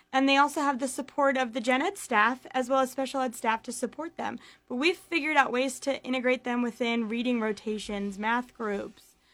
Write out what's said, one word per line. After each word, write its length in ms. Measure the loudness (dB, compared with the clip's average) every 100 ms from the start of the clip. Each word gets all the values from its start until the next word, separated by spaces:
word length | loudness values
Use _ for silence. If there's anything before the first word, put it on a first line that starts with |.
| _
And 160 | 2 4
they 80 | 6
also 240 | 4 2
have 180 | 0 0
the 80 | -4
support 500 | -4 -6 2 2 4
of 180 | 0
the 60 | -2
gen 220 | 2 2
ed 160 | 0 -4
staff 480 | 0 4 4 0 -4
as 160 | -2 2
well 120 | 2
as 120 | 2
special 280 | -2 -4 -2
ed 140 | -2
staff 280 | -2 -2 -2
to 100 | -4
support 440 | -6 -6 -6 -10 -8
them. 220 | -8 -8 -16 -20 _
But 80 | 0
we've 200 | 0 0
figured 400 | -4 -2 2 2
out 140 | 2
ways 300 | 2 -2 -2
to 200 | -4 -4
integrate 400 | -2 0 2 0
them 180 | 0 -2
within 460 | -2 -2 -2 0 -2
reading 320 | -2 0 2
rotations, 800 | 0 -2 -4 -6 -6 -6 -6 -4
math 360 | -2 -2 -4
groups. 480 | -8 -4 -4 -6 -14 -20 _ _